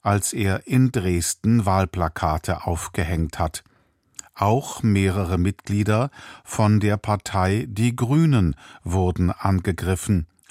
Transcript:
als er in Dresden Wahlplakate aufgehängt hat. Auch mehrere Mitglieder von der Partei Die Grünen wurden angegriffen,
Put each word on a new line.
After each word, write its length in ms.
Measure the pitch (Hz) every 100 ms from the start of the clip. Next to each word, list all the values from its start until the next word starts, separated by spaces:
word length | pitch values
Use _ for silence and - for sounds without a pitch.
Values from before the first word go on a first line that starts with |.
als 320 | - 101 -
er 340 | 117 98 95 -
in 240 | 127 127
Dresden 720 | 120 92 87 - - 107 117 98
Wahlplakate 1040 | 95 92 - 82 - 85 78 - 82 -
aufgehängt 720 | 82 - - 80 85 78 -
hat. 240 | 82 - - _ _ _ _ - - -
Auch 480 | 101 123 143 -
mehrere 540 | 113 98 98 92 90 92
Mitglieder 760 | 90 98 - 101 104 107 139 - - -
von 380 | - - 107 107
der 160 | 104 104
Partei 680 | - 101 - 98 92 104 139
Die 260 | 101 120 123
Grünen 600 | 117 147 165 127 85 69 - -
wurden 480 | - 92 90 90 87
angegriffen, 960 | - 98 95 95 85 85 92 - 95 80 _ _